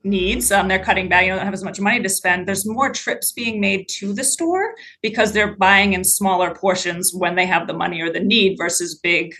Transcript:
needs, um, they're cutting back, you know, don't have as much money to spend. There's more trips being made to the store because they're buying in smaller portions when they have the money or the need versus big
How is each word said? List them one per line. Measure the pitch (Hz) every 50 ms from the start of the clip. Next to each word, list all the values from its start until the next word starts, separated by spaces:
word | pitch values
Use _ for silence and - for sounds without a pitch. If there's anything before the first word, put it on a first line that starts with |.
| -
needs, | 196 202 185 180 190 233 247 247 -
um, | 202 196 185
they're | 190 190 190 -
cutting | - 190 190 185
back, | 175 175 180 185
you | 185
know, | 190
don't | 190 -
have | 202 196
as | 190 190
much | 196 208 -
money | 196 196 202 208 196
to | 190
spend. | 190 - - 185 180 185 185
There's | 190 196 190 196
more | 214 220 247 269 254
trips | - - - 247 247 247 - -
being | - - 233 226 220 208
made | 202 196 196 190 190 -
to | - - 196 196
the | 202 233 277
store | - - - 339 330 349 381 403 453 453 - - - - _
because | - 220 214 240 220 214
they're | - 214 208 208 208
buying | 196 190 190 196 196 202 202 190
in | 180 185
smaller | - - - 202 190 185 180 180 170 170
portions | - - 190 180 185 - 175 170 170 185 - 175
when | 185 180 170 175
they | 180 180
have | 180 180 170 165
the | - -
money | - 175 180 170 165
or | 165 170
the | 165 -
need | 202 196 233 226 196 190 190
versus | - 170 175 170 - 175 170 160 -
big | - 175 170 160 170 165 -